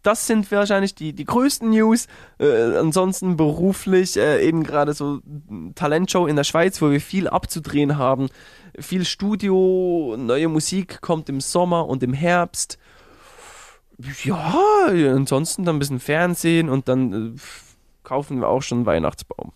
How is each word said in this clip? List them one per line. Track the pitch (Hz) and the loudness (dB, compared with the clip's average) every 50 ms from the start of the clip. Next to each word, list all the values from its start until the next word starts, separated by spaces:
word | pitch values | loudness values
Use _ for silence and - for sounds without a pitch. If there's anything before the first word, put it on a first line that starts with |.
| _ | _
Das | 208 214 - - - | 0 0 0 0 0
sind | 226 214 202 - | 0 0 0 0
wahrscheinlich | 208 202 202 196 208 196 196 190 - | 0 0 2 2 2 0 0 -2 -4
die, | - 156 156 | -8 -10 -10
die | 147 - 147 | -8 -8 -12
größten | - - 240 262 285 - - 233 220 | -4 -2 0 0 0 0 -2 0 2
News. | 220 220 220 220 220 226 - - - - - - _ _ | 4 4 4 4 4 2 0 -8 -16 -20 -20 -20 _ _
Äh, | - 147 123 110 117 120 - | 2 2 4 4 2 2 2
ansonsten | 82 143 160 151 185 185 190 185 - 190 185 175 | 2 0 2 2 2 0 0 -2 -2 -2 -2 2
beruflich, | 151 160 151 151 165 175 196 190 - - 190 190 185 190 180 - | 2 2 0 2 2 0 0 0 0 0 2 2 2 2 2 0
äh, | - 110 151 147 107 - | 0 2 2 2 4 2
eben | 160 160 165 | 2 2 2
gerade | 156 - 143 147 143 147 147 | -2 0 0 0 0 0 -2
so | - 147 143 143 127 - 143 147 143 151 - 104 87 78 185 - | -4 -4 -6 -6 -8 -10 -14 -18 -18 -14 -14 -14 -12 -12 -14 -8
Talentshow | - 175 147 151 165 185 - - 185 175 151 | -4 -2 0 2 0 0 2 2 0 2 2
in | 151 | 2
der | 143 135 | 0 0
Schweiz, | - - 160 170 196 - - | 0 2 2 2 2 0 2
wo | 185 - | 2 2
wir | 143 143 | 2 2
viel | - - - 190 180 | 0 -2 -4 -2 -2
abzudrehen | - - - - - - 165 147 - - 147 147 139 147 147 | 0 -2 -2 -4 -4 -10 -10 -8 -4 0 0 0 0 0 0
haben. | 131 127 135 131 135 131 - - - - - - - - - - | 0 0 0 0 -2 -6 -6 -14 -20 -20 -20 -20 -20 -20 -20 -18
Viel | - - 185 185 180 | -10 -6 -4 -4 -2
Studio, | - - _ 196 202 214 190 202 196 190 190 190 185 185 185 185 180 175 170 156 123 107 | -4 -4 _ -2 -2 -2 -2 0 2 2 4 4 4 2 2 0 0 0 0 -2 -4 -6
neue | 120 131 113 120 143 160 | -4 0 0 2 2 2
Musik | 165 156 156 151 - 180 196 185 - - - | 0 0 0 -2 -2 -4 -4 -6 -6 -12 -12
kommt | - - 170 160 151 - | -4 -4 -4 -4 -2 -6
im | 139 135 | -6 -6
Sommer | 131 - - 175 180 180 175 170 156 - | -6 -2 0 0 2 2 0 0 0 -2
und | 131 131 127 | -2 -2 -2
im | 123 | -2
Herbst. | 131 139 170 175 175 175 170 - - - - _ - _ _ _ - - - - - _ - - - - - - - - - - - _ _ _ _ - 120 135 139 - | -2 0 0 2 2 2 0 -2 -4 -8 -8 _ -10 _ _ _ -20 -20 -20 -20 -20 _ -20 -20 -20 -20 -20 -20 -20 -20 -20 -20 -20 _ _ _ _ -18 -16 -16 -14 -8
Ja, | - 233 196 165 151 160 208 320 392 427 427 403 370 | -4 -4 -4 -2 -2 0 2 4 4 4 6 4 4
ansonsten | 302 190 170 151 135 131 135 139 - 139 135 160 - - - 185 | 4 4 4 4 4 4 2 2 2 0 -2 0 -2 -6 -4 -2
dann | 175 160 | 0 0
ein | 147 | 0
bisschen | 143 143 135 123 | -2 -2 -4 -6
Fernsehen | - - 147 160 180 175 175 - - 165 170 165 165 151 | -2 -2 0 0 2 0 0 0 2 2 2 2 2 2
und | 127 135 131 | 0 -2 0
dann, | - 127 131 131 117 92 110 110 117 117 | 0 0 2 0 0 -2 -4 -6 -6 -10
äh, | 135 - - - - - - _ _ _ _ _ _ _ | -14 -18 -20 -20 -20 -20 -20 _ _ _ _ _ _ _
kaufen | - 131 139 143 - 147 127 | -4 -4 -4 -4 -4 -4 -2
wir | 117 | 0
auch | - 95 131 | 0 0 0
schon | 135 - 127 120 | 0 -2 -2 0
einen | 120 | 0
Weihnachtsbaum. | 104 82 82 78 73 - - - _ - - - - - | 2 0 0 0 -2 -4 -6 -16 _ -14 -14 -14 -14 -16